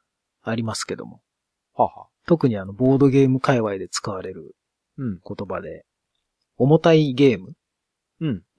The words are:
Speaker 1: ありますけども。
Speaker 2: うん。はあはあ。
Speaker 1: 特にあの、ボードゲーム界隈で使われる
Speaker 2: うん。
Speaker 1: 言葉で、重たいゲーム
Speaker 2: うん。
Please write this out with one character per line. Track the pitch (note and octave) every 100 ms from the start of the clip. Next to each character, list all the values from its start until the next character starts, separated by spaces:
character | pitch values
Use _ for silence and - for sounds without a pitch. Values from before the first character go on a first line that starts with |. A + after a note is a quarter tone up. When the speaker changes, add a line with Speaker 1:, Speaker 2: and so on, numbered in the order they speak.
| _ _ _ _
Speaker 1:
あ | - A2+
り |
ま | A2+ G#2
す | -
け | -
ど | -
も。 | - _ _ _ _ _ -
Speaker 2:
う |
ん。 |
は | G#2
あ | -
は | -
あ。 | _ -
Speaker 1:
特 | E3 C3+
に | G#2
あ | F#2+
の、 |
ボ | G2+ B2+ C3+
ー |
ド | C#3
ゲ | C3+ C3
ー |
ム | C3
界 | - B2
隈 | A2 G2
で | F#2
使 | - G#2
わ | F#2+
れ | F#2
る | F#2+ D2 - _ _ _ -
Speaker 2:
う | B2+
ん。 | F2+ -
Speaker 1:
言 | - F#2
葉 | F2
で、 | D#2+ E2 _ _ _ _ _ _ _ -
重 | C3 D#3+
た | E3+
い | D#3+ D3
ゲ | B2+ C#3 G2+
ー |
ム | F#2 - _ _ _ _ _ -
Speaker 2:
う | D#3+
ん。 | F#2 -